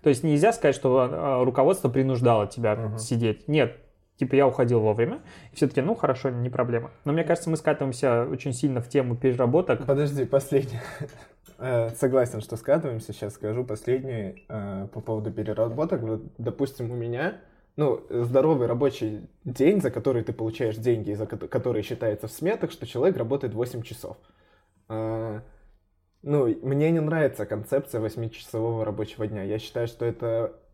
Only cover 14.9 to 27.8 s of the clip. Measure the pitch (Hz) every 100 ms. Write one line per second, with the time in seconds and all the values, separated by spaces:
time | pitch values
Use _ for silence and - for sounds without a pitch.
14.9 | 113 113 110 107 101 104 104 113 120 165
15.9 | 170 110 107 - - 117 - 135 - 120
16.9 | 120 117 120 165 - - _ _ - 147
17.9 | - - 120 120 131 151 147 120 120 139
18.9 | 127 110 104 - _ - 120 139 208 135
19.9 | 117 139 120 113 117 110 110 117 110 117
20.9 | 117 104 104 107 107 - 127 127 107 101
21.9 | 120 113 104 107 - 165 220 170 - 117
22.9 | 123 165 151 117 139 131 107 123 123 110
23.9 | - - - _ _ _ _ _ _ _
24.9 | 110 110 113 113 107 117 - _ _ _
25.9 | _ _ _ 151 147 123 - 127 139 156
26.9 | 165 151 160 139 131 104 107 107 139